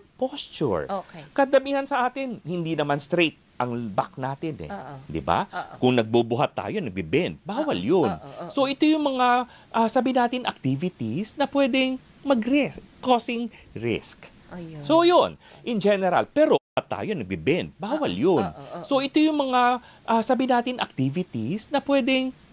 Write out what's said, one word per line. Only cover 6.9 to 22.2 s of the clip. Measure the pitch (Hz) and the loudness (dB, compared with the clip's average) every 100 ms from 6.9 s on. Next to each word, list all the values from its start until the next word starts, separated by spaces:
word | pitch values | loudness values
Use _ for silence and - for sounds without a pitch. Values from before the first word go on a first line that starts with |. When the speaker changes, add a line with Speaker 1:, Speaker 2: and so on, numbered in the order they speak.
| 92 80 139 160 73 | -6 -2 0 0 -6
Speaker 1:
Bawal | 156 220 302 202 | -8 -4 -2 -2
Speaker 2:
Oo. | 175 185 | 0 2
Speaker 1:
yun. | 123 | 2
Speaker 2:
Oo, | - - - | -2 -10 -14
oo. | - | -8
Speaker 1:
So, | - 269 | -2 0
ito | 277 | 2
yung | 302 311 294 | 2 4 0
mga, | 262 247 247 247 - - | 2 2 2 0 -12 -6
ah, | 226 226 | 0 2
sabi | 262 247 | 2 2
natin, | 254 240 254 | 2 0 -2
activities | 233 - 131 135 180 - 113 127 214 - | -6 -4 -2 -2 -2 -4 -6 -4 -6 -4
na | 277 | -2
pwedeng | 277 269 269 262 262 - - | 2 2 2 0 -2 -10 -10
mag-risk, | 277 254 220 285 247 - - - | 0 0 2 2 0 -6 -18 -8
causing | 254 240 - 233 240 - - | 0 0 0 -6 -6 -10 -16
risk. | - 117 92 - - - - - | -6 -2 -2 -4 -14 -16 -20 -18
Speaker 2:
Ayun. | 175 165 156 | -16 -14 -10
Speaker 1:
So, | 147 320 | 2 4
yun. | 349 349 107 - - - | 6 6 4 -2 -20 -14
In | - 226 | -4 0
general. | 196 202 185 156 110 | 2 2 4 2 2
Pero, | 285 302 180 _ - | 4 4 4 _ -6
tayo | - 98 104 | -4 -6 -4
nagbibend. | 127 92 90 80 170 85 - | -4 -4 -4 0 0 -2 -6
Bawal | 196 302 277 | -4 -2 -2
Speaker 2:
Oo. | 90 165 | 0 2
Speaker 1:
yun. | 156 | 2
Speaker 2:
Oo, | 101 - - | 0 -6 -14
oo. | 175 | -12
Speaker 1:
So, | - 277 | -2 0
ito | 269 302 | 2 2
yung | 311 302 269 | 4 2 0
mga, | 254 247 247 - - | 2 2 2 -4 -14
ah, | - 226 | 0 0
sabi | 220 247 | 2 0
natin, | 254 247 247 247 | 2 2 0 -4
activities | 202 - 131 147 180 120 110 208 - | -6 -2 -2 -2 -4 -4 -4 -4 -2
na | 277 | -4
pwedeng | 277 277 247 262 | 0 0 2 0